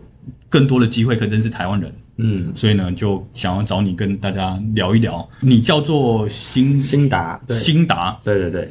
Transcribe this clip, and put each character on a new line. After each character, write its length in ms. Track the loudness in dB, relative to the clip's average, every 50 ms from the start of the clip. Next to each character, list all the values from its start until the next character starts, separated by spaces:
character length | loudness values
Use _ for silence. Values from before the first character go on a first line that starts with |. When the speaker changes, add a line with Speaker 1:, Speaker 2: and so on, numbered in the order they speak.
| -20 -20 -20 _ -20 -20 -20 -20 _ 0
Speaker 1:
更 160 | 2 2 4
多 120 | 4 4 2
的 80 | 2
机 180 | 2 2 0 0
会 100 | 0 0
可 80 | 0 0
以 60 | 0
认 100 | 0 0
识 80 | 0 -2
台 180 | -4 -4 -4
湾 140 | -4 -2 -2
人， 120 | -4 -6 -10 -16 -20 -14 _ -4
Speaker 2:
嗯。 340 | -2 -2 -2 -2 -4 -6 -4
Speaker 1:
所 140 | -2 0 2
以 60 | 2
呢， 180 | 2 0 -2 -2
就 340 | -2 -2 -2 -2 -4 -6 -12 -10
想 240 | -6 -4 -2 -2
要 60 | -2 -2
找 180 | -2 0 0
你 140 | 0 0 -2
跟 200 | -2 -2 -2 -2 -2
大 120 | -4 -4
家 320 | -4 -4 -4 -4 -4 -4 -4 -2 0
聊 200 | 0 2 2 2
一 40 | 2
聊。 280 | 2 0 -2 -6 -10 -12 -8 -2
你 180 | 2 4 4 6 4
叫 180 | 4 2 2
做 480 | 2 0 0 2 2 2 0 0 -2 -4
辛 500 | -6 -8 -12 -2 0 2 2 4 2 2
Speaker 2:
辛 300 | 0 2 2 2 2 2
达， 320 | 2 0 -2 -4 -8 -10 -8
对。 100 | -6 -4
Speaker 1:
辛 300 | -2 0 2 2 4 4
达。 320 | 2 2 0 -2 -4 -6 -4 -2
Speaker 2:
对， 160 | -2 0 0
对， 120 | 0 -2
对， 180 | -4 -6 -6 -8